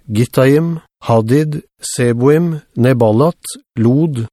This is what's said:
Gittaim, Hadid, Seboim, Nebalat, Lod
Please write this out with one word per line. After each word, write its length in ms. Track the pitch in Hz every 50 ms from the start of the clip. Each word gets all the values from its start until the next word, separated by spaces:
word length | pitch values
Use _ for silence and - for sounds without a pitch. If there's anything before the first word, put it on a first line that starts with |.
| _ -
Gittaim, 720 | 107 107 120 - - 139 131 131 143 151 165 170 165 160 - _ _ _ -
Hadid, 560 | - 117 113 110 110 127 147 156 151 147 156 - _ _ _ -
Seboim, 760 | - - - 123 120 117 117 123 143 151 160 175 170 160 147 - _ -
Nebalat, 680 | - 117 127 131 117 117 110 107 113 143 170 - _ - - - - - _ -
Lod 480 | 117 110 117 127 143 165 165 143 117 113 -